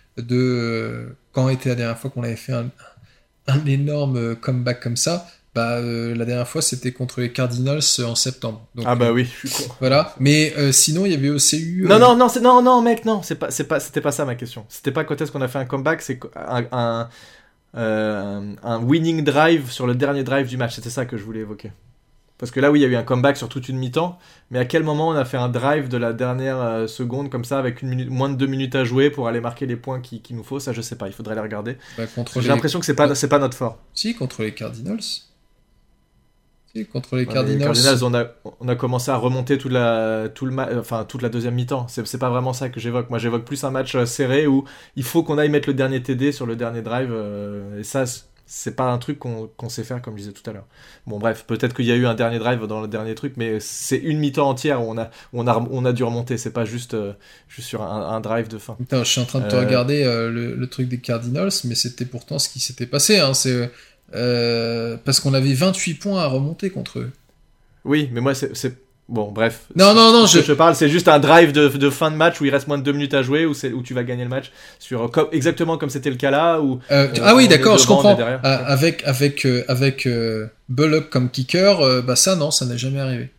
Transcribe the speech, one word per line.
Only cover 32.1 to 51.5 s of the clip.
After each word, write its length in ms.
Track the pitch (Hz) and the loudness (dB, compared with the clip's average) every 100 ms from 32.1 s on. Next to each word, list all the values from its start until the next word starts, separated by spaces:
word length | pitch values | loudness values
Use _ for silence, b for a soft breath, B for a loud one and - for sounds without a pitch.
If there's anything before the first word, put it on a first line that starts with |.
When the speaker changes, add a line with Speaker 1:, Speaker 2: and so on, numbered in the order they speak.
| - 120 | -8 -6
Speaker 2:
J'ai 80 | 127 | -2
Speaker 1:
les 60 | 120 | 0
Speaker 2:
l'impression 320 | 120 151 175 | 2 0 -2
que 60 | - | -2
c'est 80 | 139 | 2
pas, 180 | 147 | 2
c'est 140 | 139 139 | 2 2
pas 100 | 147 | 2
notre 180 | 131 - | 0 -4
fort. 220 | 120 - _ | -8 -8 _
Speaker 1:
Si, 220 | - 214 233 | -8 -6 -6
contre 260 | 127 - | -8 -6
les 140 | 107 - | -8 -8
Cardinals. 460 | 113 117 147 220 - - _ _ _ _ _ _ _ _ _ _ _ _ _ _ _ 220 | -12 -10 -8 -8 -8 -12 _ _ _ _ _ _ _ _ _ _ _ _ _ _ _ -14
Si, 120 | 214 | -10
contre 280 | 131 - 127 | -10 -6 -4
les 100 | 123 | -2
Speaker 2:
Ouais, 20 | |
mais 40 | |
les 40 | 117 | -2
Speaker 1:
Cardinals. 380 | 135 139 143 143 | 0 0 2 4
Speaker 2:
Cardinals, 280 | 131 127 | 4 4
on 100 | 123 120 | 2 0
a, 100 | 117 - - - | -2 -8 -20 -8
on 80 | 123 | -4
a 60 | 123 | -2
commencé 360 | 127 123 143 | -2 -2 -2
à 60 | 127 | 0
remonter 420 | 127 131 123 135 | 0 0 0 -2
toute 140 | 131 | 0
la, 540 | 127 120 113 110 110 110 | 0 2 2 0 -2 -6
tout 140 | - 131 | -6 -6
le 40 | |
ma-, 240 | 131 131 120 | -4 -4 -4
enfin, 260 | 110 117 107 | -4 -6 -6
toute 160 | 123 | -6
la 80 | 120 | -4
deuxième 240 | 120 120 | -4 -2
mi-temps. 320 | 123 123 135 120 | -2 -2 -4 -4
C'est, 180 | - 110 | -8 -8
c'est 100 | 120 | -4
pas 140 | 127 | -2
vraiment 220 | 123 127 | -2 -2
ça 160 | 123 127 | -4 -8
que 100 | 123 | -6
j'évoque. 320 | 117 120 117 | -4 -4 -4
Moi, 80 | 117 | -4
j'évoque 260 | 117 117 117 | -2 -4 -4
plus 180 | 139 139 | -6 -4
un 40 | |
match, 240 | 131 131 | -4 -2
euh, 140 | 131 120 | -2 -2
serré 400 | - 131 139 151 | -2 0 2 4
où 180 | 135 135 B B - | 2 0 B B -10
il 80 | |
faut 180 | 123 170 | -2 0
qu'on 160 | 160 147 | 0 0
aille 120 | 151 | 2
mettre 200 | 147 143 | 2 0
le 60 | 131 | 0
dernier 260 | 135 131 | 0 -2
T 140 | 127 123 | -4 -2
D 160 | 143 | -2
sur 160 | 143 120 | -2 -6
le 80 | 113 | -6
dernier 260 | 117 117 | -6 -6
drive, 280 | 110 123 131 | -6 -4 -4
euh, 680 | 113 104 101 101 101 101 104 | -6 -6 -8 -10 -10 -12 -12
et 40 | |
ça, 240 | 104 135 127 | -6 -4 -4
c-, 140 | - - _ - | -6 -18 _ -20
c'est 220 | - - - | -12 -8 -4
pas 160 | 123 | -2
un 60 | 120 | -4
truc 200 | 139 147 | -6 -8
qu'on, 320 | 123 113 110 - | -10 -10 -12 -12
qu'on 140 | 117 | -12
sait 160 | 117 107 | -10 -10
faire, 160 | 123 | -10
comme 140 | 120 107 | -12 -14
je 80 | |
disais 100 | 101 | -14
tout 160 | 98 - | -16 -16
à 20 | |
l'heure. 140 | 101 98 b b b - | -16 -18 b b b -12
Bon, 120 | 104 | -4
bref, 260 | 113 113 | -2 -2
peut-être 260 | - | -4